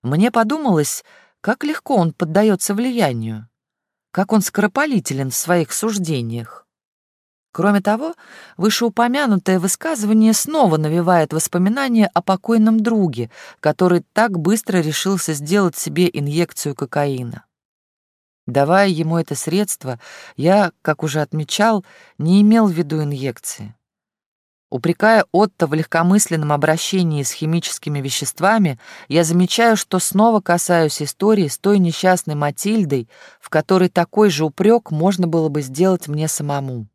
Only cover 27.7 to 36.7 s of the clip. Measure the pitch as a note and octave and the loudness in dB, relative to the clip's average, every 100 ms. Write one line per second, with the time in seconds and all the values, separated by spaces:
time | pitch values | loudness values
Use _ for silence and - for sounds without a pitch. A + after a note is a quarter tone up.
27.7 | - - C#3+ C3+ - C3+ - F#3+ A3 F3+ | -10 -6 -6 -6 -6 -6 0 2 2 2
28.7 | B2 - - - D3+ D#3+ F3 F3+ - A#3 | -2 -14 -20 -2 0 2 2 2 2 2
29.7 | A3 - F#3 - F#3+ A3+ G#3+ - E3+ - | 2 0 -4 -2 2 4 2 0 -2 2
30.7 | E3+ D#3 - D3 - G3+ G#3+ D3+ - G3 | 2 2 -2 -8 -2 2 2 0 -2 2
31.7 | G3+ E3+ D#3 F#3 F3+ - D3 D3 C#3+ G3 | 2 2 2 2 2 0 -4 -4 -2 -2
32.7 | A3 E3 C3+ A#2 _ - _ - D#3 - | 0 0 -2 -6 _ -20 _ -2 -2 2
33.7 | F#3+ F3+ - E3+ - G#3+ D3 D#3 - F#3+ | 2 4 0 0 2 2 2 -4 2 2
34.7 | A#3 - D3+ F3+ F#3 E3+ E3 D#3 D3 C3+ | 2 0 -2 0 0 0 0 0 -4 -6
35.7 | C3+ F#3+ F3+ D3+ D3+ D#3 - D3 C#3+ C3+ | 0 0 0 -4 -4 -4 -4 -4 -6 -6